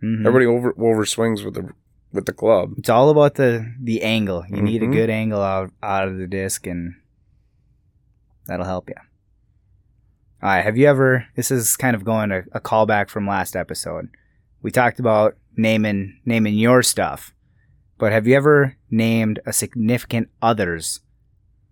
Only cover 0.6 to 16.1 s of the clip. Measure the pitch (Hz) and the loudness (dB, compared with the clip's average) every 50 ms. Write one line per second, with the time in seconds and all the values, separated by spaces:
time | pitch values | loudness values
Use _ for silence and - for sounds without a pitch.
0.6 | 123 123 - - 110 117 113 110 104 - - - 113 113 110 101 101 101 98 107 | 0 -2 -2 0 0 2 2 2 0 -2 -2 -2 -2 -2 -2 -4 -6 -8 -10 -10
1.6 | 95 82 - _ _ _ _ _ _ _ - 98 - - - - - 110 113 95 | -10 -12 -14 _ _ _ _ _ _ _ -8 -8 -6 -6 -6 -2 2 2 4 2
2.6 | 87 101 101 - - - 113 117 131 147 151 147 147 143 - - 139 123 117 117 | 2 -2 -6 -6 0 2 4 6 6 6 6 6 4 4 4 2 2 2 2 0
3.6 | 110 117 120 127 127 113 110 110 - 110 110 110 107 95 92 87 82 92 - - | -4 -8 -12 -10 -6 -4 -4 -2 0 0 0 0 0 -2 -4 -6 -8 -8 -4 -2
4.6 | 104 101 113 113 110 117 139 110 113 110 110 110 110 110 107 101 98 98 95 95 | -2 0 0 0 -2 0 0 2 2 0 0 -2 -2 -2 -2 -2 -2 -2 -2 -4
5.6 | 95 92 - _ - 104 98 98 95 95 95 92 92 90 98 98 95 95 - - | -6 -8 -10 _ -6 -4 -2 -2 -2 -2 -4 -6 -8 -6 -6 -4 -4 -4 -6 -8
6.6 | - 90 87 87 85 87 90 _ _ _ _ _ _ _ _ _ _ _ _ _ | -8 -8 -8 -8 -8 -10 -12 _ _ _ _ _ _ _ _ _ _ _ _ _
7.6 | _ _ _ _ _ _ _ _ _ _ _ _ _ _ _ _ - - 92 90 | _ _ _ _ _ _ _ _ _ _ _ _ _ _ _ _ -14 -10 -8 -8
8.6 | 90 92 92 90 - - - - - _ _ _ _ _ _ _ _ _ _ _ | -6 -6 -6 -8 -8 -12 -16 -18 -20 _ _ _ _ _ _ _ _ _ _ _
9.6 | _ _ _ _ _ _ _ _ _ _ _ _ _ _ _ _ - 101 98 92 | _ _ _ _ _ _ _ _ _ _ _ _ _ _ _ _ -2 0 0 2
10.6 | 87 107 110 120 139 147 143 131 135 131 127 127 110 - _ - 123 - 135 123 | 0 0 2 4 4 4 6 4 4 2 2 0 -2 -4 _ -6 -4 -2 -2 -2
11.6 | 113 - - - - 127 117 104 98 110 113 110 107 104 98 92 90 - - 110 | -2 -2 -2 -2 -2 -2 -2 -2 -2 -2 -2 -2 -2 -2 -4 -4 -6 -8 -12 -10
12.6 | - - - 110 110 107 110 104 101 - - 110 104 98 98 98 95 - - 92 | -6 0 2 2 4 4 2 0 0 -2 -4 -6 -4 -4 -4 -4 -4 -4 -6 -8
13.6 | 85 - - - - 85 80 80 - - _ _ _ _ _ _ _ _ _ _ | -8 -8 -10 -10 -10 -10 -10 -10 -12 -14 _ _ _ _ _ _ _ _ _ _
14.6 | - 104 95 127 123 120 - - 123 117 110 107 107 107 - _ _ _ _ - | -10 -4 0 0 0 0 0 -2 0 2 2 4 2 2 0 _ _ _ _ -2
15.6 | 113 110 110 110 107 107 104 98 98 98 | 0 2 2 2 0 -2 -2 -4 -6 -8